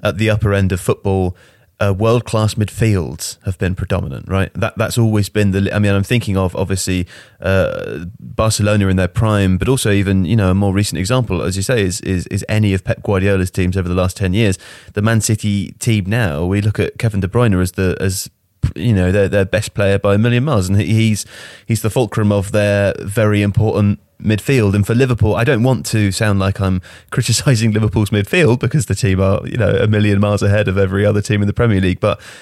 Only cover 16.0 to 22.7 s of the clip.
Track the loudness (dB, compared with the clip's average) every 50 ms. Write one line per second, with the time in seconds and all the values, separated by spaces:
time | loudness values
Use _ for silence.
16 | 0 -2 -2 -2 -2 -2 -2 -2 -2 0 0 0 0 0 0 0 -2 -2 -2 -2
17 | -2 -2 0 0 -4 -2 0 2 2 2 2 2 0 0 -2 -2 -2 0 0 0
18 | -2 -2 -2 -4 -8 -12 -16 _ _ _ _ _ -4 -4 -4 -2 0 0 2 2
19 | 2 2 2 2 2 2 2 0 0 0 0 -4 -4 -4 -4 -2 0 0 0 2
20 | 2 2 2 2 2 2 2 0 0 0 0 0 0 2 2 0 2 2 2 2
21 | 2 2 0 -2 -4 -12 -16 -20 -20 -20 -20 -20 -6 -4 -4 -2 -2 -2 0 0
22 | -2 0 0 0 0 2 2 0 0 0 0 0 2 2